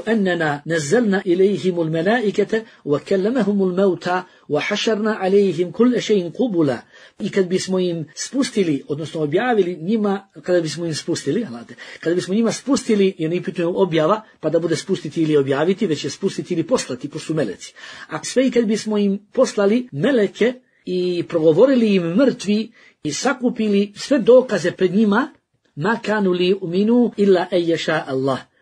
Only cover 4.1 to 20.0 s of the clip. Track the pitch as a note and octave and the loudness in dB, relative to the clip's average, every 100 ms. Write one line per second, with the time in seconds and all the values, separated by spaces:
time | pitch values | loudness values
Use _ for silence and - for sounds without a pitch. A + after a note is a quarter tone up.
4.1 | F3+ F3+ _ - C#3+ - G#3 A3+ G#3 G#3+ | -4 -6 _ -4 -4 -2 -2 -2 0 -2
5.1 | G#3 F#3+ G3+ G3 D#3+ F3 D#3 B3 A3+ F#3+ | -2 2 4 4 0 -2 2 2 2 2
6.1 | G#3 F3 D#3 B3+ E3+ C#3+ A2+ - - - | 0 0 -2 -2 0 0 -2 -8 -20 -20
7.1 | - G3 G3+ F3+ F3+ - F#3 F3+ E3 D3 | -10 -4 -2 0 -2 -2 -2 -2 -4 -8
8.1 | - - C4 B3 G#3+ E3+ C#3 - C#3+ D3+ | -12 -6 -4 -2 0 0 -2 -4 -8 -6
9.1 | E3 D3+ F3 B3 A3 F3+ F3+ E3 A3+ G#3 | -4 -2 0 2 2 0 -2 -2 0 0
10.1 | G3 - D#3 - F3+ D#3+ D3+ E3+ D3 - | -2 -6 -12 -2 0 0 -4 -6 -4 -4
11.1 | D3+ C#3 F#3 A3 A#2+ A2+ A#2 - - D#3+ | -4 -2 -4 -4 -10 -16 -20 -20 -8 -2
12.1 | F3+ E3+ G#3 A3+ - - C4+ - G#3 F#3+ | -2 0 0 0 -2 -2 0 2 2 2
13.1 | F#3 D#3+ F3+ E3+ F3 E3+ G3 F#3 D#3 D#3 | 0 -4 -4 -6 -4 -2 0 0 2 2
14.1 | A3 - _ D#3 E3 E3 D#3 - F#3 D#3 | 0 -4 _ -2 0 0 -2 -4 -6 -4
15.1 | E3 D#3 D3+ C3+ C3+ E3 F#3+ F#3+ D3 C#3 | -2 2 2 2 0 0 0 -2 -2 -6
16.1 | - F#3+ - D3+ E3+ D#3+ B3+ - B2 C#3+ | -4 -4 -4 -4 -4 0 -2 -2 -8 -10
17.1 | D#3 - D#3 A2 E2+ - - - - - | -10 -6 -4 -4 -6 -16 -20 -20 -20 -12
18.1 | D#3 - B3 C4 A#3+ G#3+ A3 G#3+ G#3 G3+ | -10 -4 0 2 2 0 0 -2 0 0
19.1 | G3 - - C4 - G3+ A#3 B3 C#3 | -2 -4 0 0 2 2 2 -2 -2